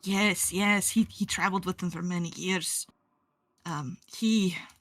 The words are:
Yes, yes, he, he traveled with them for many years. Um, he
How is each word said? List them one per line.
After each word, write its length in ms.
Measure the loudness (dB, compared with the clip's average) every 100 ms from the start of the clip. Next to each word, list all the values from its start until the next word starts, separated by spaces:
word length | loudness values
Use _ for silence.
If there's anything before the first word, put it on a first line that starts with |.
Yes, 480 | -2 2 2 2 0
yes, 380 | 0 2 4 2
he, 160 | 2 2
he 160 | 0 -4
traveled 400 | 0 0 0 -2
with 120 | -4
them 140 | -4
for 100 | -4
many 280 | -4 -2 -4 -4
years. 520 | -2 -2 -2 -6 -6 _ _ _ _ _ _ _ -8
Um, 320 | -6 -6 -10 _
he 500 | -2 2 4 4 0 -12 -20